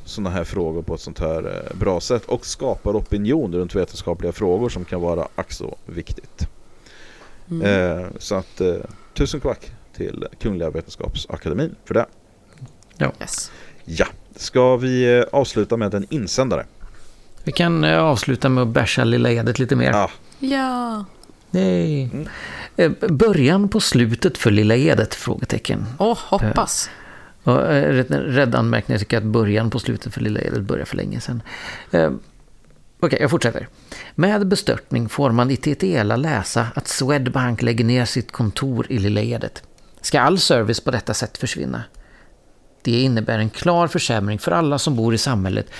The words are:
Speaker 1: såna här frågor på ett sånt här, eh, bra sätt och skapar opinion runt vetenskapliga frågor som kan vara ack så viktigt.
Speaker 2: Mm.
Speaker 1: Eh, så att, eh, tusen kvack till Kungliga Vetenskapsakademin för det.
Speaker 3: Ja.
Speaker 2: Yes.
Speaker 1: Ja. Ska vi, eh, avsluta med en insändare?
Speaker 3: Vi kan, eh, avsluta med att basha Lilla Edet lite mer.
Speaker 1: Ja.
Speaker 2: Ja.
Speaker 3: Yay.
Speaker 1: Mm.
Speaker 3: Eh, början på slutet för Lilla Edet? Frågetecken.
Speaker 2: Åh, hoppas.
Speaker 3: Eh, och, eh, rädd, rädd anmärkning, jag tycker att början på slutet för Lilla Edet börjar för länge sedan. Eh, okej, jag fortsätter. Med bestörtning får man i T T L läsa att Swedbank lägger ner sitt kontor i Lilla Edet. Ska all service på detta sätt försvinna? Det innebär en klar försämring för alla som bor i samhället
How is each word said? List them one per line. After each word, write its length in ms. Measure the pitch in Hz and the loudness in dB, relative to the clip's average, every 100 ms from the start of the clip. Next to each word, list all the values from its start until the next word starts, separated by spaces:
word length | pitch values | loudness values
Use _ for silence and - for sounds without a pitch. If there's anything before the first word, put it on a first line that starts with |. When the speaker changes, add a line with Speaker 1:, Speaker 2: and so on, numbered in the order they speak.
Speaker 1:
såna 260 | - - 95 | -14 -8 -4
här 140 | 92 | -4
frågor 380 | 82 98 82 82 | -4 -4 -4 -4
på 120 | 80 | -6
ett 60 | 80 | -8
sånt 180 | - 80 | -10 -6
här, 280 | 80 80 85 50 - | -4 -4 -6 -8 -8
eh, 60 | - | -4
bra 240 | 95 87 | -2 -2
sätt 240 | - 120 - | 0 -2 -2
och 200 | 120 - | -6 -6
skapar 500 | - 135 104 104 104 | -6 -4 -2 -2 -2
opinion 580 | 92 104 104 156 113 | 0 -2 0 0 0
runt 200 | 87 90 | -2 -2
vetenskapliga 580 | 101 87 - - 85 87 | -2 -4 -4 -6 -4 -4
frågor 360 | - 98 92 120 | -2 0 0 0
som 160 | 117 | -4
kan 160 | 90 92 | -6 -4
vara 280 | 85 85 - | -2 -2 -4
ack 180 | - - | -8 -10
så 240 | - - - - | -8 -10 -12 -14
viktigt. 600 | 82 - - - - - - - - - - - - - - - | -12 -8 -10 -10 -8 -8 -8 -20 -20 -20 -20 -20 -20 -20 -18 -10
Speaker 2:
Mm. 120 | 170 101 98 90 85 | -2 2 2 2 -2
Speaker 1:
Eh, 60 | 90 - | -6 -10
så 160 | - | -6
att, 260 | 98 90 - | -6 -4 -2
eh, 140 | 92 90 - - - | -2 -2 -6 -16 -10
tusen 260 | - 143 147 | -4 -4 -2
kvack 300 | 135 113 - - - - | -4 -6 -10 -18 -16 -10
till 300 | - - - - | -8 -8 -10 -6
Kungliga 280 | 120 92 82 | -4 -2 -4
Vetenskapsakademin 1040 | 78 80 - - - - - - 80 160 - | -6 -10 -10 -8 -8 -8 -8 -6 -4 -4 -8
för 100 | - | -2
det. 120 | 113 - - _ _ _ - - - - - | -2 -2 -6 _ _ _ -20 -20 -20 -14 -4
Speaker 3:
Ja. 160 | - - | -4 -4
Speaker 2:
Yes. 300 | - - - - - - | -10 -10 -10 -14 -20 -18
Speaker 1:
Ja. 220 | - 82 - - - - | -6 -2 -2 -4 -20 -14
Ska 400 | - 131 127 127 | -4 2 4 4
vi, 420 | 127 127 123 123 | 2 2 4 4
eh, 60 | 120 | 4
avsluta 440 | 139 127 - 101 117 | 2 0 0 0 0
med 180 | 104 | 0
en 120 | 101 101 | -2 -4
insändare? 560 | 156 98 - 131 85 - - - - - - - - | -4 -2 0 0 0 -4 -12 -18 -16 -18 -20 -20 -12
Speaker 3:
Vi 80 | - | -4
kan, 320 | - 170 170 | 0 2 2
eh, 140 | 156 160 | 4 4
avsluta 500 | 160 127 - 123 135 | 4 2 0 0 2
med 140 | 127 | 2
att 60 | 120 | 2
basha 360 | 120 123 - | 2 0 2
Lilla 260 | 117 120 120 | 2 4 2
Edet 260 | 117 113 120 | 2 0 0
lite 180 | 127 131 | 2 2
mer. 140 | 127 | 4
Speaker 1:
Ja. 200 | 110 95 - - - | 2 0 -4 -20 -8
Speaker 2:
Ja. 680 | 269 269 262 247 240 220 196 - - - - | -2 0 0 -2 -4 -6 -10 -16 -20 -20 -4
Speaker 3:
Yay. 520 | 180 190 180 170 147 127 | 0 2 2 0 0 -2
Speaker 1:
Mm. 160 | 135 151 - - - - - | -6 -8 -12 -14 -12 -6 2
Speaker 3:
Eh, 140 | 165 - - | 2 2 2
början 580 | 139 226 175 131 190 202 | 4 6 6 4 4 4
på 120 | 214 | 2
slutet 580 | - 127 120 117 190 - | 2 4 4 2 0 2
för 120 | 117 | 4
Lilla 260 | 104 107 117 | 4 6 6
Edet? 380 | 156 110 110 | 4 4 2
Frågetecken. 680 | - - - - - - - 104 131 | -2 -4 -4 -2 -4 -2 -4 -4 0
Speaker 2:
Åh, 200 | 214 233 | 0 0
hoppas. 720 | - - 110 - 208 - - - - - - - | 0 0 2 2 0 -2 -6 -10 -20 -20 -20 -4
Speaker 3:
Eh, 80 | - | 2
och, 200 | 151 - | 4 4
eh, 200 | 143 147 | 4 4
rädd, 140 | 131 127 | 4 2
rädd 440 | 143 139 131 135 | 0 2 2 4
anmärkning, 400 | 120 113 117 - | 4 2 2 0
jag 60 | 107 | -2
tycker 180 | 104 117 | 0 0
att 60 | |
början 460 | 107 113 104 104 113 | 2 2 4 2 2
på 80 | 113 | 0
slutet 360 | - 113 - | -2 -4 -6
för 60 | - | -4
Lilla 200 | 107 104 | -2 -2
Edet 220 | - - | -2 -2
börjar 220 | 98 - | -2 -4
för 120 | - - | -4 -6
länge 240 | - - | -4 -6
sedan. 220 | - 120 - - - - - | -6 -8 -8 -14 -14 -14 -2
Eh, 200 | 87 78 67 - - - - - - - _ | 2 2 0 -10 -20 -20 -20 -20 -20 -20 _
okej, 180 | 165 - | 0 2
jag 100 | 139 | 2
fortsätter. 380 | 151 120 - - - - - - | 2 0 -2 -8 -16 -20 -18 -10
Med 320 | - 180 214 196 | 0 2 2 2
bestörtning 600 | 190 - 117 - 127 113 | 0 0 -2 -2 -4 -2
får 220 | - 139 | 0 2
man 200 | 117 123 | 4 2
i 60 | 135 | 2
T 180 | 151 | 0
T 220 | 143 190 156 | 0 0 2
L 160 | 104 117 | 2 0
läsa 440 | 156 127 92 117 117 | 0 -2 -2 -2 -2
att 140 | - - | -2 -6
Swedbank 720 | - 131 147 127 139 123 113 | -2 0 0 0 -2 0 0
lägger 220 | 120 117 | 0 2
ner 200 | 113 123 | 2 2
sitt 280 | 120 131 107 | 2 -2 -4
kontor 540 | - 110 - 135 120 - | -2 -2 0 -2 -2 -2
i 100 | 123 | 0
Lilla 220 | 101 104 | 0 0
Edet. 400 | 110 117 107 - - - - - | 0 -2 -6 -10 -20 -20 -20 -12
Ska 200 | - 147 | 0 4
all 180 | 127 185 | 4 4
service 420 | - 131 104 113 | 4 4 2 0
på 100 | - | -2
detta 240 | 127 - | -2 -2
sätt 240 | 107 120 - | -4 -4 -6
försvinna? 440 | 120 - - 87 117 - - - - _ _ _ _ _ | -8 -6 -6 -6 -10 -18 -20 -20 -20 _ _ _ _ _
Det 180 | - 120 | 0 2
innebär 380 | 131 117 107 113 | 2 2 0 0
en 120 | 110 | -2
klar 360 | - 175 170 170 | 0 2 2 2
försämring 520 | 175 - 113 101 104 | 0 0 0 0 -2
för 140 | - | 0
alla 260 | 175 160 143 | 0 2 0
som 180 | - 127 | 0 2
bor 180 | 113 | 2
i 40 | 113 | 2
samhället 480 | - 117 95 104 104 | 2 0 0 -2 -4